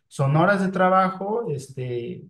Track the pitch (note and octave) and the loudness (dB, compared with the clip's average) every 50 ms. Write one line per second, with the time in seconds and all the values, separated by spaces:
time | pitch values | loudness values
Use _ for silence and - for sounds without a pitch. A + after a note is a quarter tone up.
0 | _ _ - - C#3 C#3 D3 D#3 F3 G3 G3+ F#3+ F#3+ F#3 F#3+ F#3 F#3 F#3 F#3+ F#3+ | _ _ -4 -2 0 2 4 4 4 4 2 2 0 0 0 2 2 4 4 4
1 | F#3+ F#3 - - G3 G3+ A#3 A#3+ A#3 D3+ C#3+ B2 - - - C3 B2+ B2 A#2+ A#2+ | 4 2 0 -4 -4 -4 -4 -4 -4 -4 -6 -6 -8 -10 -10 -8 -6 -6 -6 -6
2 | A#2+ A#2+ A#2+ - - - | -6 -8 -10 -12 -16 -16